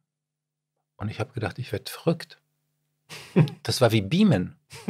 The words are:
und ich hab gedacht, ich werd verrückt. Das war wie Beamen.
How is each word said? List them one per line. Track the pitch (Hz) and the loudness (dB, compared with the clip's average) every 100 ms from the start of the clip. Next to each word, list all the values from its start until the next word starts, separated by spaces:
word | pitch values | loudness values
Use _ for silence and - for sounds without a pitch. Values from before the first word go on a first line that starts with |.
| _ _ _ _ _ _ _ _ _ - | _ _ _ _ _ _ _ _ _ -12
und | 104 | -10
ich | - | -8
hab | 110 - | -8 -6
gedacht, | 107 - | -8 -8
ich | 123 | -8
werd | 101 - | -8 -10
verrückt. | - - 165 - - _ _ _ _ _ _ _ - - - 151 - | -6 -4 -4 -6 -20 _ _ _ _ _ _ _ -20 -2 2 2 0
Das | - 110 | -6 2
war | 120 | 4
wie | 113 | 4
Beamen. | 98 165 214 113 87 - _ - - | 2 2 4 4 0 -10 _ -8 -2